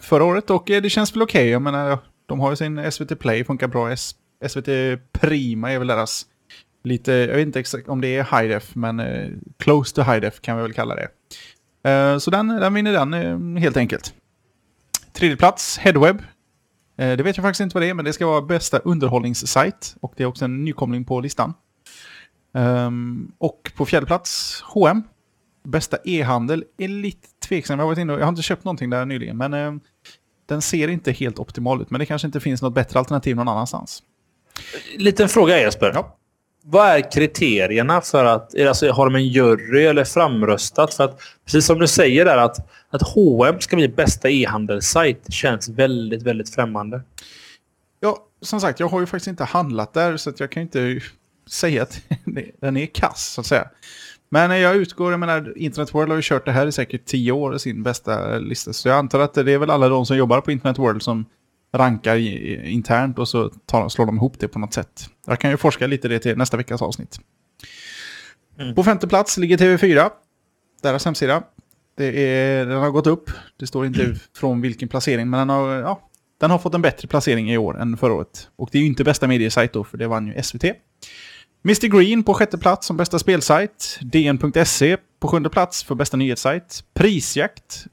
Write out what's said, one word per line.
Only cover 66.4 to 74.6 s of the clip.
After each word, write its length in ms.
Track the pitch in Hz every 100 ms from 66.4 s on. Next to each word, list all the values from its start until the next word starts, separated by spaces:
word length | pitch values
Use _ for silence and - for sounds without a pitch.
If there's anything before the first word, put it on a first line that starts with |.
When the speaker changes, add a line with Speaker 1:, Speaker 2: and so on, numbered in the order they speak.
| 127 117
Speaker 1:
veckas 240 | 123 120
avsnitt. 380 | 107 - - - _ _ _ _ - - - - - - - _ _ -
Speaker 2:
Mm. 160 | 131 120
Speaker 1:
På 80 |
femte 240 | 190 202 175
plats 300 | 196 202 -
ligger 200 | 175 175
T 100 | 185
V 100 | 180
fyra. 320 | 196 147 190 - _ _ _ _ _ _
Deras 240 | 139 131 175
hemsida. 380 | 147 131 160 - _ _ _ _ -
Det 360 | 135 135 135
är, 320 | 131 135 135 123
den 120 | 135
har 120 | 143
gått 180 | 143 156
upp. 240 | 165 - - - -
Det 80 | 131
står 180 | 131 131
inte 180 | 127
Speaker 2:
Mm. 140 | 123 113 - -
Speaker 1:
från 260 | 135 120